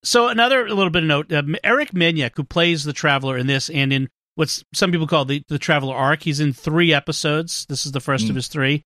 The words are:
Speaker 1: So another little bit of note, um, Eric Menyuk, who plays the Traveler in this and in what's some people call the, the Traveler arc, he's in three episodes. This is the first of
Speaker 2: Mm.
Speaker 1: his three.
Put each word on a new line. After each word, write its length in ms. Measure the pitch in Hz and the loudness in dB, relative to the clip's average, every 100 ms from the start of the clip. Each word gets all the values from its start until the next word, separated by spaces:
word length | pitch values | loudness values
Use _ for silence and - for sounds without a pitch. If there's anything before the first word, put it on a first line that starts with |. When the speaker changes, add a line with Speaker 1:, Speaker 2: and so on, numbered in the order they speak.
Speaker 1:
So 240 | - 240 240 | 2 2 2
another 400 | 226 240 262 233 | 2 2 2 0
little 220 | 196 190 | 0 2
bit 140 | 170 | 2
of 40 | 160 | 2
note, 240 | 147 156 | 0 0
um, 240 | 151 143 165 | -2 -2 -2
Eric 280 | - 247 294 | 0 0 0
Menyuk, 400 | 185 170 165 127 - | 0 2 2 -2 -4
who 80 | |
plays 400 | 139 175 170 165 | -4 0 2 0
the 80 | 143 | -4
Traveler 460 | 139 156 139 135 127 | -2 0 0 0 -2
in 80 | 127 | -2
this 240 | 139 - | -2 -2
and 220 | 151 139 | -2 0
in 160 | 135 135 _ _ | 0 -2 _ _
what's 280 | - 151 - - | -4 -2 -2 -8
some 180 | - 190 | -2 0
people 140 | 170 156 | 2 2
call 180 | 165 | 0
the, 180 | 135 143 - | 0 -4 -4
the 100 | 147 | -6
Traveler 360 | - 151 135 | 0 0 0
arc, 280 | 127 135 156 | -2 0 0
he's 160 | - 143 | -2 0
in 120 | 151 | 0
three 400 | 127 - 160 170 | -2 -2 2 4
episodes. 720 | 147 - 156 156 151 170 - - | 2 0 -4 0 -2 -4 -8 -8
This 160 | 139 147 | -8 -6
is 60 | |
the 80 | 135 | -6
first 240 | - 135 110 | -2 -2 0
of 60 | |
Speaker 2:
Mm. 40 | 127 | -2
Speaker 1:
his 120 | 123 | -4
three. 340 | 151 135 147 | -2 0 0